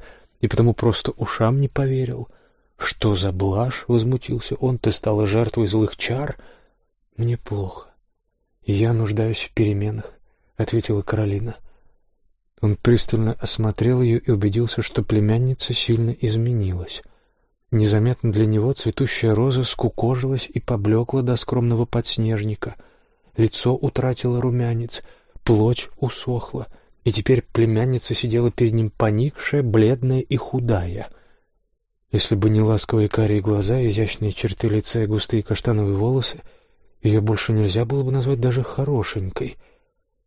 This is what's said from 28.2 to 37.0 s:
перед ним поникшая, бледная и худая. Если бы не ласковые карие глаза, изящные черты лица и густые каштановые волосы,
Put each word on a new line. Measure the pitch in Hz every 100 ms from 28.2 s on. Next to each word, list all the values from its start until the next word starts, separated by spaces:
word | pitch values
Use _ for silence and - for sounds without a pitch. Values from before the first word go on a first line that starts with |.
| 120 117 120
перед | - 117
ним | 113 110
поникшая, | - 110 104 139 - - 147
бледная | 123 110 107 127 127 131
и | - 123
худая. | - 131 120 101 87 - - - _ _ _ _ _ _ _ _ _
Если | 104 -
бы | 104 107
не | 107
ласковые | 110 107 - 113 104
карие | - 107 104
глаза, | 101 104 98 131 117
изящные | 104 104 - 107
черты | - 110 98 110
лица | 107 - 117
и | 107
густые | 107 - 110
каштановые | - 104 - 107 101 98
волосы, | 113 131 117 - - _ _ _ _ _